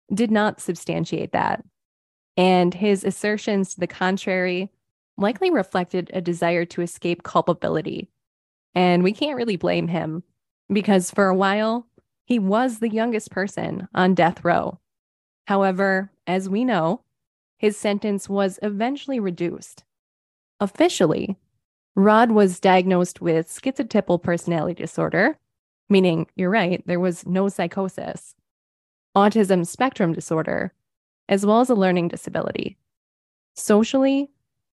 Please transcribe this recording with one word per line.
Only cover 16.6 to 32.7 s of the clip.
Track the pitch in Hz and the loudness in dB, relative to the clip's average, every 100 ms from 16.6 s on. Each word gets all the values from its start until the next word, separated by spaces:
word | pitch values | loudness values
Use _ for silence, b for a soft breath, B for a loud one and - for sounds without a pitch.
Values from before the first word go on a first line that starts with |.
know, | 254 196 165 226 _ _ _ _ _ _ | 0 0 0 -2 _ _ _ _ _ _
his | 214 208 | -2 -2
sentence | 214 202 214 202 - | -2 -2 -2 -4 -4
was | 196 196 185 | -2 -2 -2
eventually | 208 202 233 277 - 262 | -6 -4 -4 -4 -6 -4
reduced. | 196 175 170 76 - - _ _ _ _ _ _ _ - | -4 -4 -6 -6 -14 -20 _ _ _ _ _ _ _ -6
Officially, | 202 - 339 - 160 - - 196 _ _ _ _ _ | -4 2 2 2 0 0 -6 -10 _ _ _ _ _
Rod | - 202 214 233 | 2 6 6 6
was | 214 196 175 | 4 4 4
diagnosed | 190 185 185 180 180 - | 4 4 4 2 0 -2
with | 170 160 165 | -2 0 -2
schizotypal | - 269 262 226 214 - 175 | -6 -6 -4 -2 -2 0 0
personality | - 175 - 170 156 175 | 0 -2 -2 -2 -2 -6
disorder, | 165 - 160 160 233 311 _ _ _ _ - | -8 -4 -2 2 0 -2 _ _ _ _ 2
meaning, | 196 180 165 - | 4 4 2 -4
you're | - 185 | -4 0
right, | 220 180 180 - | 0 0 -2 -2
there | 175 | -2
was | 185 170 - | -2 -4 -4
no | 185 196 | -2 -2
psychosis, | - 170 - 190 - - - - _ _ _ _ _ _ _ _ | -2 -4 -4 -6 -8 -10 -12 -16 _ _ _ _ _ _ _ _
autism | 196 208 220 190 185 | 2 4 4 4 2
spectrum | 170 - 262 - 175 | 0 -2 -2 0 -2
disorder, | 165 - 160 160 - 190 - _ _ _ _ - | -2 -4 -4 -2 -4 -4 -10 _ _ _ _ -2
as | 196 202 | 0 4
well | 220 | 4
as | 254 | 4
a | |
learning | 226 190 180 170 | 2 2 2 -2
disability. | - - - - - - | -6 -8 -6 -6 -6 -8